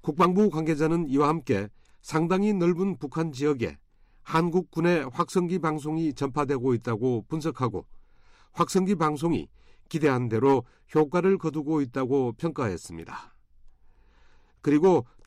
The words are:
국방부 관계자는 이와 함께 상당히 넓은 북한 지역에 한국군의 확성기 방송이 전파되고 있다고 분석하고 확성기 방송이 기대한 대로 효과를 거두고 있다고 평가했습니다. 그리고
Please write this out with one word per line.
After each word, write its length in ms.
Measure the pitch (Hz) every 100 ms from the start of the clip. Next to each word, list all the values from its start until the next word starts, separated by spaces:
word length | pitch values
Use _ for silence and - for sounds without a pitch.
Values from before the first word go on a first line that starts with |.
국방부 480 | - 151 175 180 208
관계자는 580 | 156 160 156 156 170 156
이와 180 | 139 147
함께 420 | 165 - 104 101 - _ -
상당히 520 | - 160 165 185 208
넓은 440 | 202 175 170 196 147
북한 340 | 147 160 165
지역에 460 | 131 143 139 101 71 _ _ _ _
한국군의 880 | - 156 175 170 175 - 170 170 127
확성기 460 | 127 170 190 175 180
방송이 540 | 156 151 147 160 165
전파되고 600 | 131 139 135 139 139 127
있다고 500 | 120 - 110 127 120 104
분석하고 580 | 160 156 147 123 95 - - - _ - - _
확성기 440 | - 170 190 185 196
방송이 520 | 156 147 165 131 73 _ - - -
기대한 400 | 156 147 131 123
대로 380 | 110 135 135 117 _ _
효과를 440 | 151 151 175 185 196
거두고 420 | 160 147 143 160
있다고 540 | 135 135 127 139 123
평가했습니다. 1000 | 113 165 156 120 85 - 82 87 82 - - _ - - _ - - _ _ - - _ _
그리고 440 | - 147 185 165 120 -